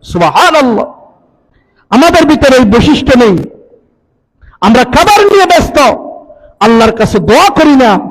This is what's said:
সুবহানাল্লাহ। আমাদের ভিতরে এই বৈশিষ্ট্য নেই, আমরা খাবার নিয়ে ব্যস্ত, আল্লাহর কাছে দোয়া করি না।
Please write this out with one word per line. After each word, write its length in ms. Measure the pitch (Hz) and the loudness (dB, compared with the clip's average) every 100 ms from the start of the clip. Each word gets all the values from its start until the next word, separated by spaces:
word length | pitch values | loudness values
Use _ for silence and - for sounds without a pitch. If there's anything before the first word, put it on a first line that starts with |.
সুবহানাল্লাহ। 800 | - 175 165 139 349 320 262 214 - - - _ _ _ _ _ _ _ _ | -10 -4 -2 0 0 0 -2 -4 -8 -14 -20 _ _ _ _ _ _ _ _
আমাদের 360 | 226 320 339 302 | 0 0 0 0
ভিতরে 320 | 302 277 262 | 0 2 2
এই 80 | 233 | 2
বৈশিষ্ট্য 520 | 226 285 294 269 254 | 0 0 -2 0 0
নেই, 180 | 233 170 - - _ _ _ _ _ _ _ _ - _ | 2 -2 -6 -18 _ _ _ _ _ _ _ _ -20 _
আমরা 220 | 190 233 | 0 0
খাবার 440 | 247 254 359 403 403 | 0 0 2 2 2
নিয়ে 180 | 392 359 | 2 2
ব্যস্ত, 320 | 349 - - 262 - - - - - _ _ | 0 0 -2 -2 -2 -10 -20 -20 -20 _ _
আল্লাহর 320 | 220 226 220 | 0 2 0
কাছে 280 | 226 214 208 | -2 -4 -2
দোয়া 300 | 156 240 392 | 0 2 2
করি 260 | - 311 277 | 2 2 2
না। 240 | 233 190 - | 2 0 -6